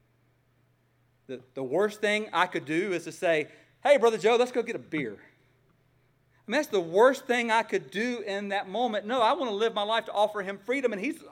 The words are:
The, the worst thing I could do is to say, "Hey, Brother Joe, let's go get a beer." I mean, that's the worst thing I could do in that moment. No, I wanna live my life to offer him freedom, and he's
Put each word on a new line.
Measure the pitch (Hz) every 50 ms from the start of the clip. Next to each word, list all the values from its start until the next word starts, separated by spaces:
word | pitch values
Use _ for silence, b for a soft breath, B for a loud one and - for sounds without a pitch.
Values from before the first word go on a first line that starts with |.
| _ _ _ _ _ _ _ _ _ _ _ _ _ _ _ _ _ _ _ _ _ _ _ _ _
The, | - 127 120 - _ -
the | 135 135
worst | 123 143 180 208 208 208 -
thing | 214 208 208 214 214 - -
I | 165 180
could | 175 - 165 135
do | 139 156 175 208 202 175
is | 160 165
to | 165
say, | - - 185 170 165 156 139 - B B B B B B -
"Hey, | 277 294
Brother | 247 226 233 220 180
Joe, | 175 220 240
let's | 226 247 247
go | - 247
get | 202 233 226
a | 127
beer." | 120 - 160 151 127 107 -
I | - - - _ _ _ _ _ _ _ _ _ _ _ _ _ _ _ _ _ _ _ _ _ _ - -
mean, | 226 302
that's | 294
the | - 220 190
worst | 170 165 170 202 240 269 254 254 -
thing | - 240 247 233 226
I | 220 226 220
could | - 208 185 147 -
do | - 202 233 247 240 233 -
in | 202 196 202 208 196
that | 196 202 190 190
moment. | 185 226 254 226 208 196 202
No, | 214 254 254 214
I | 226 285
wanna | 359 269 233
live | 202 202 226 226 190
my | 208
life | 202 208 226 226 220
to | -
offer | - 202 214 208 214 208 185
him | 196 202 196
freedom, | - 233 262 277 247 233 214
and | 180 214
he's | 294 330 - - -